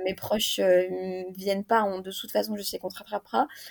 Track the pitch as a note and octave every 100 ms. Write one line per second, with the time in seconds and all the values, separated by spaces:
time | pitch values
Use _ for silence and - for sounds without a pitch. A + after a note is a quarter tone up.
0 | F#3 F#3+ - G#3+ - - F#3+ F3+ F#3 F#3
1 | F#3 F#3 F#3 F#3+ G3 G3 G#3 A3+ G3+ F#3+
2 | F#3+ F#3+ - G#3 G#3+ G#3 G3 - F#3 -
3 | G3+ G#3 - A#3 - - -